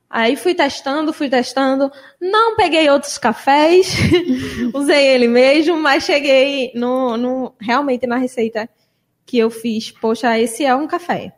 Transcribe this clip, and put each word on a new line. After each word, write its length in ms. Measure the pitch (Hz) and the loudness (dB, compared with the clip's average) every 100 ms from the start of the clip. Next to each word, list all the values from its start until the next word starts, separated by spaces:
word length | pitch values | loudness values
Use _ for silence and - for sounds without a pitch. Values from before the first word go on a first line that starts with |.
| _ | _
Aí 280 | 233 226 277 | -2 -2 0
fui 180 | 359 | -2
testando, 580 | 349 277 - 269 294 311 | 0 -2 -4 -6 -4 -4
fui 160 | 302 285 | -4 -2
testando, 640 | 247 247 262 269 269 277 - - _ | -2 -2 -2 0 0 -2 -4 -20 _
não 340 | 359 427 466 440 | -2 0 0 0
peguei 320 | 359 320 302 | 0 2 4
outros 300 | 285 - - | 2 0 -4
cafés, 800 | 233 220 - 285 311 370 381 - - 349 339 | -4 -2 0 2 4 4 4 0 2 2 2
<laughs> 360 | 254 - 226 240 | -4 -4 -6 -4
usei 320 | 269 285 294 269 | -2 2 4 4
ele 180 | 254 240 | 4 4
mesmo, 500 | 240 262 294 311 320 | 4 4 4 2 0
mas 240 | 302 269 | 2 0
cheguei 680 | - 294 277 262 285 277 254 240 | 0 0 2 2 2 0 -4 -4
no, 400 | 247 254 254 226 | -4 -2 -2 -2
no, 360 | 247 262 247 - | -4 -4 -8 -10
realmente 460 | 214 247 285 247 247 | -4 -2 -2 -2 -2
na 100 | 247 | -4
receita 520 | 254 - 220 220 220 _ _ _ _ _ _ | -4 -4 -4 -4 -10 _ _ _ _ _ _
que 100 | 247 | 0
eu 140 | 226 | 0
fiz. 400 | 226 233 220 - | -2 -6 -6 -8
Poxa, 480 | - 220 233 247 226 | -6 -4 -2 0 0
esse 260 | 233 226 | 0 0
é 80 | 277 | 0
um 120 | 254 302 | 0 -2
café. 460 | 349 - 202 185 | -6 -6 -6 -8